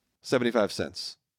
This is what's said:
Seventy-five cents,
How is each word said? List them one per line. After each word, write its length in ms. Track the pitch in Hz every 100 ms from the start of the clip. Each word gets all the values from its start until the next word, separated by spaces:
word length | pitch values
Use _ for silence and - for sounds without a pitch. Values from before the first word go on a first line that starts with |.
| _ _
Seventy-five 500 | - 131 120 117 101
cents, 440 | - 78 - - - _